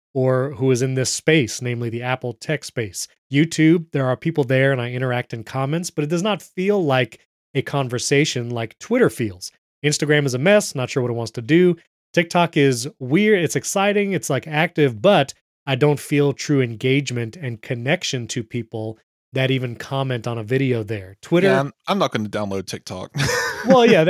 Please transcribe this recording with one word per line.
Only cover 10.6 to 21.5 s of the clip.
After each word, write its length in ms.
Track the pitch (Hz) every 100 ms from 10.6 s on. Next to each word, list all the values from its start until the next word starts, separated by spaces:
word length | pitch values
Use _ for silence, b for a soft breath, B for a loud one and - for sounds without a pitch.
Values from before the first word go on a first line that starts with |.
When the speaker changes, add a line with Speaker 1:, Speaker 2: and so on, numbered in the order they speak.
| -
Speaker 1:
not 160 | 143 123
sure 140 | 139
what 60 | 123
it 40 | 117
wants 160 | 113
to 80 | -
do. 340 | 113 165 180 170 b _ _
TikTok 420 | - 170 180 170 160
is 320 | 139 123 131 -
weird, 440 | 127 165 214 202
it's 120 | 156 147
exciting, 580 | - 202 202 208 202
it's, 160 | 175 -
like, 180 | 131 156
active, 540 | 151 170 - 143 110
but 320 | 170 185 139 - _ _ -
I 100 | 131
don't 240 | 147 139
feel 320 | - 143 143
true 300 | 131 - 139
engagement 760 | 123 110 131 135 139 120 117 185
and 260 | 135 113
connection 680 | - 120 123 180 - 131 113
to 160 | 127
people 560 | 110 123 113 113 110 113 _ _ _
that 160 | 135 131
even 240 | 131 123 117
comment 520 | - 135 135 123 120
on 100 | 117
a 60 |
video 400 | 107 131 135 117
there. 340 | 104 107 95 95
Twitter 260 | - 170
Speaker 2:
Yeah, 120 | 190